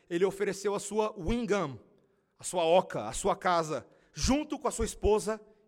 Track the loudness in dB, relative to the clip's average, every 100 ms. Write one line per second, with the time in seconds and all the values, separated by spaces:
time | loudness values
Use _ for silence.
0 | _ 0 0 0 -4 -2 -4 -4 -4 -2
1 | -2 -2 -2 -2 0 0 0 -6 -16 _
2 | _ _ _ _ -6 0 6 6 4 -4
3 | -6 -2 0 0 2 2 2 -4 -8 _
4 | _ -4 0 0 0 -4 -4 -2 -6 0
5 | 2 2 2 -6 -8 _